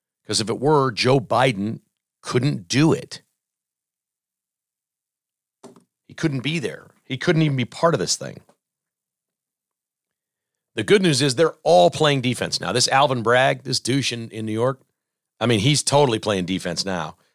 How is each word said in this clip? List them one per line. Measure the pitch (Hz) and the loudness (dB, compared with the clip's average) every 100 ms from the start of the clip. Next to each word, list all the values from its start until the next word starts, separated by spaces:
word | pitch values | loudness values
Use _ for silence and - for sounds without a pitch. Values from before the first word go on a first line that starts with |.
| _ _ - | _ _ -6
'Cause | 107 | -4
if | 107 | -4
it | 101 | -2
were, | 135 151 131 | 0 2 0
Joe | 98 127 135 | 0 2 2
Biden | 101 117 131 98 104 - _ _ _ _ | 2 0 0 0 -6 -8 _ _ _ _
couldn't | - 127 143 131 90 | -4 -2 -2 -4 -4
do | 123 160 | 2 2
it. | - - - _ _ _ _ _ _ _ _ _ _ _ _ _ _ _ _ _ _ _ _ _ _ _ _ - - _ _ - | 0 -4 -18 _ _ _ _ _ _ _ _ _ _ _ _ _ _ _ _ _ _ _ _ _ _ _ _ -20 -20 _ _ -20
He | |
couldn't | - 160 135 | -6 -4 -4
be | 131 165 | -4 -4
there. | 101 71 - _ | -6 -10 -18 _
He | - 131 | -12 -4
couldn't | - 160 | 0 2
even | 151 135 | 2 0
be | |
part | 113 - 170 | -4 0 0
of | 131 | 0
this | 87 - | -2 -6
thing. | 62 - _ _ _ _ _ _ _ _ _ _ _ _ _ _ _ _ _ _ _ _ _ _ _ | -8 -16 _ _ _ _ _ _ _ _ _ _ _ _ _ _ _ _ _ _ _ _ _ _ _
The | - | -4
good | 110 208 | 2 4
news | 180 131 | 4 2
is | 143 | 2
they're | 120 160 - | 2 0 0
all | 151 180 175 | 4 6 6
playing | - 151 139 | 4 2 2
defense | 123 117 85 - | 0 -2 -4 -6
now. | 85 | -2
This | 117 - | -2 2
Alvin | 135 143 127 | 2 2 0
Bragg, | 110 123 135 135 | 2 2 2 0
this | 135 131 | -4 -6
douche | - 135 120 | -2 -2 -2
in, | 117 113 | -6 -10
in | 110 110 | -10 -6
New | |
York, | 110 127 135 _ _ _ _ _ - | -2 -2 -4 _ _ _ _ _ -4
I | 117 | 0
mean, | 110 | 2
he's | 131 143 | 2 0
totally | - 143 139 110 | 2 2 2 0
playing | 107 98 87 | -2 -2 -2
defense | 92 90 82 | -4 -4 -6
now. | 95 90 78 - _ | -6 -6 -8 -14 _